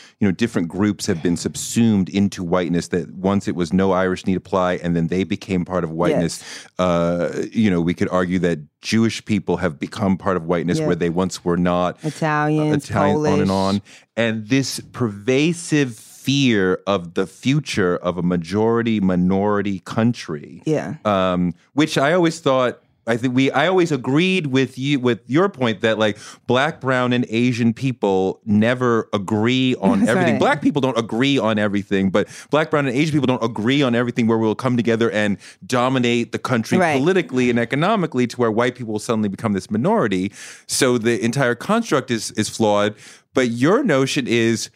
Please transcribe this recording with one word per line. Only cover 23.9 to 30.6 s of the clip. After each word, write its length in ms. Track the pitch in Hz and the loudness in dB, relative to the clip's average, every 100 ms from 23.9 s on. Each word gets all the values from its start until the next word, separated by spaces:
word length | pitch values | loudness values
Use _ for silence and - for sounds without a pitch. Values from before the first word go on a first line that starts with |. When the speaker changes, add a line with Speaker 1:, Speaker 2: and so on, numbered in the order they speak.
Speaker 1:
agreed 560 | 135 123 147 185 185 147 | 0 0 2 2 0 0
with 320 | 131 123 - | 0 0 -2
you, 200 | 139 139 | -2 0
with 200 | 123 113 - | 0 -2 0
your 180 | 143 196 | 0 0
point 340 | 143 120 98 | 0 -2 0
that, 180 | 113 107 | 0 2
like, 180 | 107 101 - - - | 0 0 -10 -10 0
black, 340 | 123 151 - | 2 0 -2
brown, 320 | 131 127 123 | -2 0 2
and 100 | 123 123 | 0 0
Asian 420 | 113 123 117 117 | 0 0 2 0
people 680 | 107 135 120 101 95 95 - 110 | 0 -4 0 0 2 0 -2 0
never 640 | 107 110 123 123 113 - | 2 2 2 2 0 0
agree 640 | 104 95 107 113 131 127 120 | -4 -2 0 2 2 0 2
on 200 | 95 98 | 2 2
Speaker 2:
That's 100 | 107 | 2
Speaker 1:
everything. 240 | 185 175 | 2 2
Speaker 2:
right. 60 | - | 2
Speaker 1:
Black 220 | 214 285 | 2 2